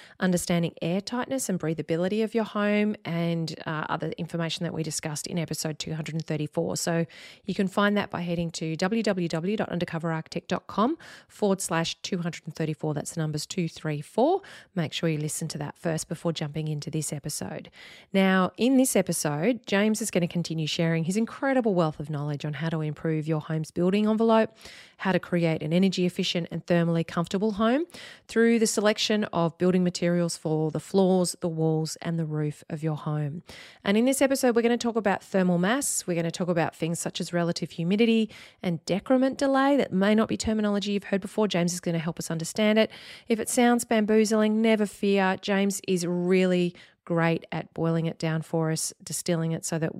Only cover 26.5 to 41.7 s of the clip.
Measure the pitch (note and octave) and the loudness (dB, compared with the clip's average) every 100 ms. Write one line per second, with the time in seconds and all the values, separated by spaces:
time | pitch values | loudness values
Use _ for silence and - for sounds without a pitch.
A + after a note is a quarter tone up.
26.5 | E3+ - F3 E3+ E3 E3 F3 E3+ F#3+ A3 | -6 0 2 4 0 0 -2 -2 0 0
27.5 | G3 A3 C4+ F4 - - - - A3+ A#3 | 2 2 2 -2 -10 -20 -20 -4 2 4
28.5 | A#3 A3 - G#3 G#3+ - G#3+ - E3+ E3 | 4 2 2 2 2 2 0 0 0 0
29.5 | - F3+ F#3 F3+ - F3 F3 E3+ - D#3 | 2 2 4 2 0 0 2 0 -2 -2
30.5 | D#3 D#3 D3+ - G3 F#3 F#3 E3+ - F3 | 0 0 -4 0 2 4 4 2 -2 -4
31.5 | D#3+ D#3+ D#3 D#3 - E3+ E3 D#3 D3+ D3+ | 0 0 0 -2 -6 -4 -4 -2 -2 -4
32.5 | - - D#3+ D#3+ D3 D#3 D3+ D3 E3 - | -6 -10 -6 -4 -4 -4 -2 -4 -6 -14
33.5 | - - - - G#3+ B3 C4 C4+ C4+ B3+ | -20 -20 -6 0 2 2 2 2 2 2
34.5 | A#3 A#3 A#3+ A#3 A3+ G3+ F#3 - G3 F3+ | 4 2 2 0 0 0 0 0 0 2
35.5 | F3 F#3+ C4+ C#4 - - E3+ E3 - F3 | 2 2 0 -2 -4 -2 -2 -2 -2 -2
36.5 | E3+ D3+ - D#3+ E3+ E3+ - F3 F3 E3+ | 0 0 -2 -4 -4 -6 -6 -4 -2 0
37.5 | - E3 - E3+ G#3 A#3 A3+ A3 - - | -2 -6 -4 0 4 4 4 0 -6 -20
38.5 | _ F#3 E3 - F3+ - C4 C4+ C4 C#4 | _ -4 -4 -2 -2 2 2 2 2 2
39.5 | C4+ C#4 C#4+ - F#3 G3+ G#3+ A3 G#3+ - | 4 4 4 2 2 4 4 2 -2 -2
40.5 | A3 G#3 G3+ G3+ G3+ - G3 G3 - G#3 | 0 0 0 0 -4 -2 -4 -2 -2 0
41.5 | F3 F3 | 2 0